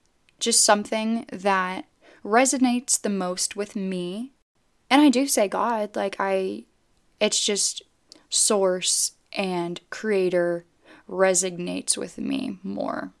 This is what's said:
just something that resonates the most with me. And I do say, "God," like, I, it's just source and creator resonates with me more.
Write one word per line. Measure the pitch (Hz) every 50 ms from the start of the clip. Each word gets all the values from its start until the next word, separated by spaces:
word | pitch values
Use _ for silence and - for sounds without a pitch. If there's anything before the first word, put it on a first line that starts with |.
| _ _ _ _ _ _ _ -
just | - 233 226 - -
something | - 208 208 208 - 226 220 220 220 226 233 - -
that | - 185 180 196 196 185 185 185 185 190 - _ _ _ _ - - _ -
resonates | 202 208 240 269 254 285 254 262 247 240 247 254 - - -
the | - 214
most | 202 190 180 180 180 185 - - -
with | 202 208 208 -
me. | 208 190 190 185 180 175 175 185 214 247 269 _ _ _ _ _ _ _ _ _ _ _ -
And | 254 285
I | 302 294
do | 240 247 277
say, | 277 - 247 208
"God," | 190 196 185 196 233 240 220 208 208 -
like, | 214 202 196 196 -
I, | 196 196 190 190 190 190 208 220 233 _ _ _ _ _ _ _ _ _ _ -
it's | 214 214 - - -
just | - 208 196 - - - - - _ _ _ _ _ - - _ -
source | - - - - 220 202 190 185 185 185 180 - - - - - - _ _ - -
and | - 196 185 180 175 170 170 175 - _ -
creator | - - - 220 208 190 185 180 175 180 175 175 170 170 170 _ _ _ _ - - - _ -
resonates | 190 180 190 190 185 180 190 185 175 170 175 180 180 185 - - -
with | - - - -
me | - - - 67 - - - 196 185 190
more. | 190 202 - - - - - - - - _